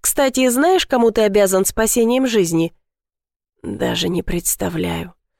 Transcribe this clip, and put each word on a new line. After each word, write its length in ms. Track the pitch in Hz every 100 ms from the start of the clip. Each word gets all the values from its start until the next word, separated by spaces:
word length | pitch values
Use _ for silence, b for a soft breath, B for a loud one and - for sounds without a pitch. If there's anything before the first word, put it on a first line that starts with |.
Кстати, 460 | - - 269 262 254
знаешь, 380 | 247 320 370 -
кому 240 | 262 233
ты 120 | 214
обязан 420 | 214 196 196 190
спасением 640 | 190 - - - 226 254 262
жизни?" 460 | 220 175 165 165 _ _ _ _ _ _ _ _ _
"Даже 460 | - 101 - - -
не 140 | 175
представляю. 920 | - 175 - - 190 170 175 165 175 - _ _